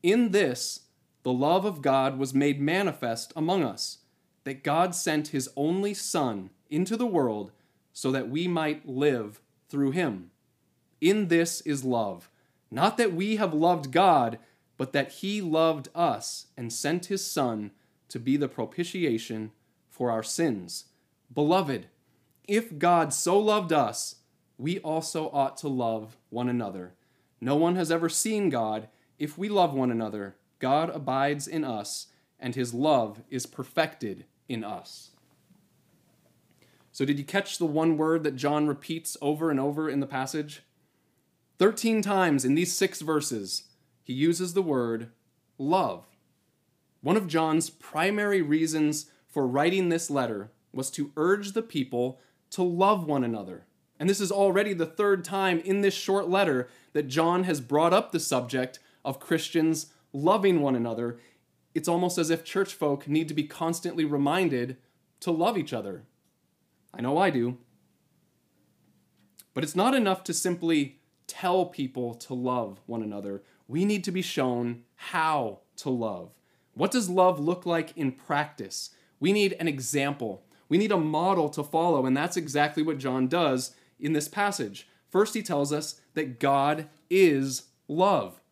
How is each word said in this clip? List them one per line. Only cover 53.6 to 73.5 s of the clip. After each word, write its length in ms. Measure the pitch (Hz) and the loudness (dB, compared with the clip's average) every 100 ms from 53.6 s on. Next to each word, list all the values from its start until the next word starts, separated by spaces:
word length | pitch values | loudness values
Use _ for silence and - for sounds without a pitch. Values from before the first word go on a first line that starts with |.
| _ _ _ _ | _ _ _ _
And 100 | 175 | 0
this 120 | 196 | 0
is 100 | 190 | 0
already 420 | 196 196 190 214 | 2 4 4 2
the 120 | 185 160 | 0 -4
third 380 | - 202 190 | 0 2 2
time 360 | 165 196 190 175 | 0 -2 0 0
in 220 | 175 196 | 0 2
this 120 | 196 | 2
short 360 | 196 - 196 170 | 0 0 0 2
letter 400 | 185 185 131 123 - _ | 2 4 2 -2 -12 _
that 160 | 151 143 | -2 0
John 380 | 139 165 180 185 | 2 2 2 2
has 160 | 147 | -2
brought 320 | 120 147 170 | 0 2 4
up 180 | 185 - | 4 2
the 80 | 165 | -4
subject 600 | - 127 123 131 127 - _ _ 131 | 0 -2 -2 -4 -4 -8 _ _ -10
of 140 | 131 | -10
Christians 680 | - 160 - 170 160 156 - _ _ | -2 -2 0 2 2 0 -6 _ _
loving 500 | 139 156 208 196 175 | 0 4 4 4 4
one 140 | 143 127 | 2 0
another. 440 | 117 117 120 120 - _ _ _ _ | -2 -4 -6 -8 -18 _ _ _ _
It's 140 | 160 175 | -6 -2
almost 300 | 170 180 175 | 0 0 0
as 120 | 160 | 0
if 140 | 165 | -2
church 300 | - 190 190 | -2 -2 -2
folk 340 | - 151 143 143 | -2 -2 -2 0
need 200 | 151 160 | -2 0
to 60 | |
be 120 | 151 147 | -4 -6
constantly 600 | - 165 170 180 170 156 | -4 -4 -4 -6 -2 -2
reminded 720 | 143 143 175 175 127 123 127 _ _ _ _ | 0 2 2 0 0 -4 -8 _ _ _ _
to 100 | - | -4
love 260 | 160 180 208 | 0 2 0
each 160 | - | -4
other. 300 | 120 98 90 - _ _ _ _ _ _ _ _ | -6 -8 -12 -16 _ _ _ _ _ _ _ _
I 80 | - | -6
know 160 | 123 151 | -2 2
I 120 | 190 | 2
do. 280 | 139 120 127 _ _ _ _ _ _ _ _ _ _ _ _ _ _ _ _ _ _ - | 2 -2 -4 _ _ _ _ _ _ _ _ _ _ _ _ _ _ _ _ _ _ -10
But 100 | - | -6
it's 120 | 156 175 | -2 2
not 200 | 226 269 | 2 4
enough 280 | 208 190 - | 2 0 -2
to 80 | |
simply 640 | 165 185 175 165 160 135 - _ _ - | -2 -2 -2 2 2 0 -6 _ _ -18
tell 400 | - 185 185 180 | -6 0 2 0
people 480 | - 131 127 120 | -2 -6 -4 -6
to 200 | 117 - | -8 -10
love 480 | 127 123 123 110 101 - | -4 -2 -2 -2 -10 -10
one 160 | 113 | -8
another. 400 | 107 101 101 98 _ | -6 -6 -8 -8 _